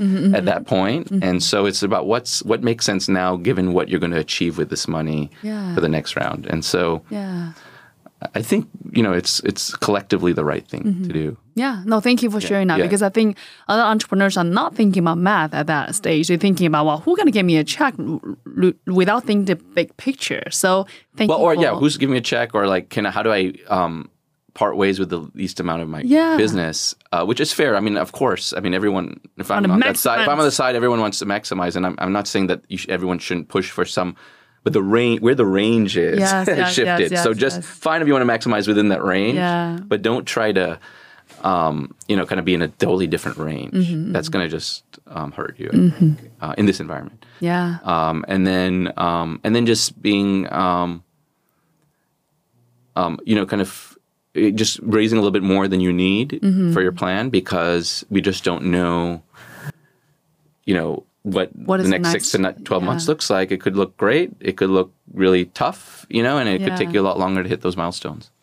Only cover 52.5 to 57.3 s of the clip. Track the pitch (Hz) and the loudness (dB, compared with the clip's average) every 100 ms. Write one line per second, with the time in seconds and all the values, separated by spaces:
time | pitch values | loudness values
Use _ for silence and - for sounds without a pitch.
52.5 | _ _ _ _ - 87 80 - 107 98 | _ _ _ _ -4 -2 -2 -2 0 0
53.5 | 107 95 - - - _ _ _ - 104 | -2 -2 -6 -20 -20 _ _ _ 0 2
54.5 | 107 110 - - 110 110 113 101 101 95 | 2 0 -2 0 2 4 2 2 2 2
55.5 | 95 98 92 90 87 92 101 135 - 196 | 2 2 2 2 2 2 2 -2 -2 0
56.5 | 190 175 170 92 90 92 95 127 | 2 2 2 0 0 -2 -2 0